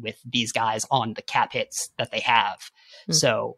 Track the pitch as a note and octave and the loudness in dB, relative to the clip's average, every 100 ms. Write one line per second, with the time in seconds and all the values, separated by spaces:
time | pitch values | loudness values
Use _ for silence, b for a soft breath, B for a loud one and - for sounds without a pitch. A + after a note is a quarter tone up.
0 | A2 - A#2+ B2 A2+ A2+ A2+ A2 - C3+ | -10 -10 -4 -2 0 0 0 -2 0 0
1 | A2+ G#2+ - C3 A#2 B2 A2 - - - | 0 -4 -2 0 0 -2 -6 -8 -8 -6
2 | A#2+ A2 - A#2 G2 F#2+ - b b b | -6 -2 2 2 2 -4 -12 b b b
3 | - D#3+ C3+ A2 A2+ | -2 2 2 2 -2